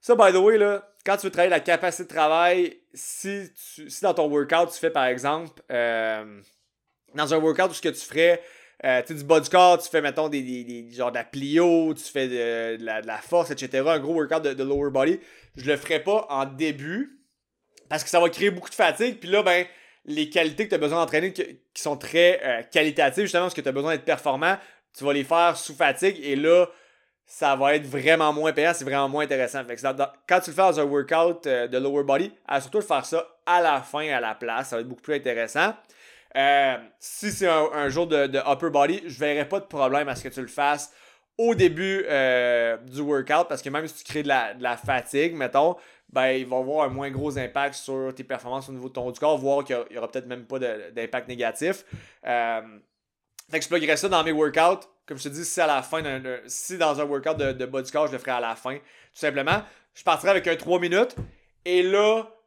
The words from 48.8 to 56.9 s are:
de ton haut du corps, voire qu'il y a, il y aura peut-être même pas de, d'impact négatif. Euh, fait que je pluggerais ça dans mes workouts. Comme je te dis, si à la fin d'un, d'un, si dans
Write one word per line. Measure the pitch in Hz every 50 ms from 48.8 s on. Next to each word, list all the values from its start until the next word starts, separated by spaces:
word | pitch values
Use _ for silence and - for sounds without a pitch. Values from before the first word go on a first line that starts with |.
| 123 131
de | 127
ton | 131 123 123
haut | 123
du | -
corps, | 151 151 156 135
voire | 131 139 139 143 139
qu'il | 135 131 120
y |
a, | 120 -
il | -
y | 120
aura | 110 113
peut-être | - 131 123 120
même | 123 123 120
pas | 113 131 131
de, | 127 120 110 107 98 85
d'impact | 107 117 113 113 - 127 123 127
négatif. | 123 120 120 113 110 - 143 170 190 - - _ - - - - _ _ - -
Euh, | 120 120 117 117 113 113 110 113 107 104 _ _ _ _ _ _ _ _ _ _ _ - - _
fait | 156 160
que | -
je | -
pluggerais | 170 175 156 147 156 143
ça | - 196
dans | 190 165 156
mes | 160
workouts. | 160 151 156 147 143 160 160 175 196 180 - _ _ _ _
Comme | - 151 131
je | -
te | 147
dis, | 139 156 175
si | - - -
à | 165 156
la | 147 135
fin | 127 - - 160
d'un, | 156 143 135 131
d'un, | 131 131 127 123 104 123
si | - - - - 180 180
dans | 165 156